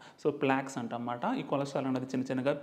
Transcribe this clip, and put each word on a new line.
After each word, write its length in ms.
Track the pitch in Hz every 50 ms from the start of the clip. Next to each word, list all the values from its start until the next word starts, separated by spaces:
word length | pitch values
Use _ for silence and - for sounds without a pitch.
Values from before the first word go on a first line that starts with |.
| - - - - -
So, 60 | 156
ప్లాక్స్ 460 | 139 139 151 135 135 135 135 135 -
అంటాం 320 | 131 117 110 131 120 120 120
అన్నమాట. 280 | 120 120 160 208 262
ఈ 60 | 254 160
కొలెస్ట్రాల్ 440 | - 156 139 139 139 - 147 135
అనేది 180 | 131 127 127 131
చిన్న 200 | - - 131 127
చిన్నగా 260 | - 131 127 127 139 147 147